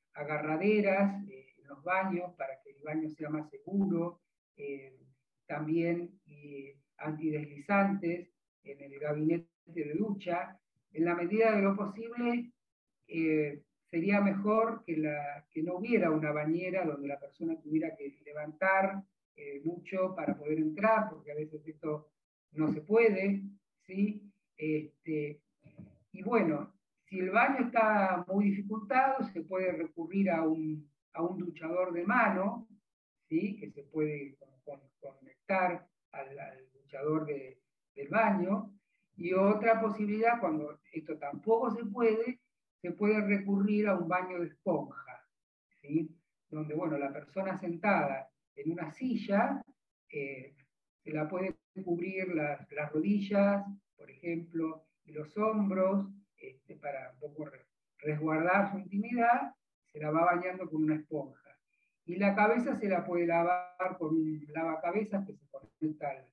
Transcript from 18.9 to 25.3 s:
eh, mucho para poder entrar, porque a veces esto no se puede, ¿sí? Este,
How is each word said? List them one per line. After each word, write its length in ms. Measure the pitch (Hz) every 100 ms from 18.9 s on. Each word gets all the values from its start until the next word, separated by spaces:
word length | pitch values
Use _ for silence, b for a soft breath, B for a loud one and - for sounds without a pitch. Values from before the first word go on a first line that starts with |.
| 196 - _ _
eh, 260 | 151 143 143
mucho 500 | 160 175 - 185 185
para 220 | - 131 147
poder 200 | 147 156
entrar, 500 | 156 156 220 208 -
porque 220 | - 147
a 20 |
veces 320 | 147 156 151 160
esto 460 | - 156 151 - _ _ _ _
no 200 | 151 156
se 100 | 151
puede, 600 | 156 226 226 190 196 196 - - _ _
¿sí? 400 | - 190 208 - - _ _ -
Este, 840 | 156 151 151 _ 160 151 147